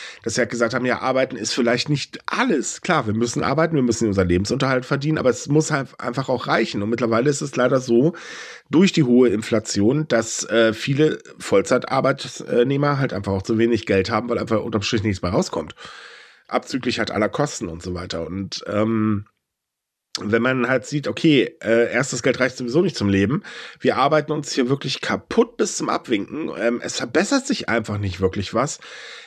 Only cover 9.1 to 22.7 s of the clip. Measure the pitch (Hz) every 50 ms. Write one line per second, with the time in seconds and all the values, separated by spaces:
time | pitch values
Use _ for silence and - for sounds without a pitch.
9.1 | 120 123 127 120 95 107 110 - 117 107 107 - - 101 101 110 135 151 156 -
10.1 | 127 113 113 - - - - - 104 117 113 113 110 113 - - 139 135 156 156
11.1 | - - - - - - - - 107 98 98 - 131 127 - - - 135 135 135
12.1 | 139 139 - - - - - - - 117 120 131 139 139 147 143 143 139 139 -
13.1 | - 98 101 101 98 95 95 - 117 110 117 117 120 110 - - 104 98 92 -
14.1 | 117 107 117 120 120 92 110 - 113 104 - 110 110 107 101 - - 113 101 110
15.1 | 98 - - 87 92 139 190 - - - 78 82 - - - - - - - -
16.1 | - - - - - _ _ - - 127 - - - 135 127 127 110 120 110 -
17.1 | - 101 107 101 - - 147 147 - - 113 87 82 80 - 90 90 85 87 85
18.1 | - 85 85 80 90 98 98 92 - - - - 101 104 107 110 113 110 107 110
19.1 | 107 101 104 _ _ _ _ _ _ _ _ _ _ _ _ _ _ _ _ _
20.1 | - - - 104 104 113 117 127 131 131 120 120 131 127 - - 147 147 139 -
21.1 | 113 - - 165 147 131 98 - - - - 101 113 117 117 98 78 120 135 -
22.1 | - 120 - 135 120 - 131 131 123 - 127 120